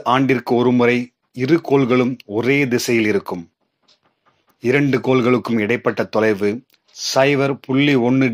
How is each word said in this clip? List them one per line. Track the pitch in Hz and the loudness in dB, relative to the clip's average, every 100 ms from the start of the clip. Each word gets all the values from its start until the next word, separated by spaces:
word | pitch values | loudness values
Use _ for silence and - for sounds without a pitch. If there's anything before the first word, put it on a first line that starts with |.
ஆண்டிற்கு | 120 127 135 127 - | 2 0 2 0 0
ஒரு | 120 123 | 0 2
முறை | 123 120 123 123 _ _ 127 | 2 2 0 -4 _ _ -8
இரு | 127 165 | 0 0
கோள்களும் | - 143 123 127 127 127 - | 2 0 2 2 0 -4 -8
ஒரே | 104 117 139 135 | -4 0 0 0
திசையில் | 120 - 117 107 | -2 0 0 0
இருக்கும். | 101 - 90 85 _ _ _ _ _ _ _ _ _ _ _ | -2 -4 -12 -12 _ _ _ _ _ _ _ _ _ _ _
இரண்டு | 120 139 143 127 | -2 0 0 -2
கோள்களுக்கும் | 131 131 120 123 - 113 | 0 0 2 0 0 -2
இடைப்பட்ட | 104 120 123 107 | -2 -2 -4 -4
தொலைவு | 104 113 110 98 104 120 _ _ _ - | -4 0 0 0 -2 -4 _ _ _ -14
சைபர் | - 131 135 139 139 135 | -4 0 2 2 -2 -4
புள்ளி | - 131 147 | -4 0 2
ஒன்னு | 135 120 131 131 | 2 2 0 0